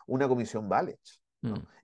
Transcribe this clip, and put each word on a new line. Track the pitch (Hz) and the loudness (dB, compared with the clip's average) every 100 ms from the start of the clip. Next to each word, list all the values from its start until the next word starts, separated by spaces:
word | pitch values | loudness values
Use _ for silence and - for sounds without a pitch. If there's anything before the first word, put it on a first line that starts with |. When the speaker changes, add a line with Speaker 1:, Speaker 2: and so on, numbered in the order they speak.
| - | -4
Speaker 1:
una | 131 135 | 2 4
comisión | 123 107 110 104 | 2 0 -4 0
Valech, | 110 180 - - - _ _ | 0 0 -6 -20 -20 _ _
¿no? | 117 101 | -6 -6
Speaker 2:
Mm. | - _ | -8 _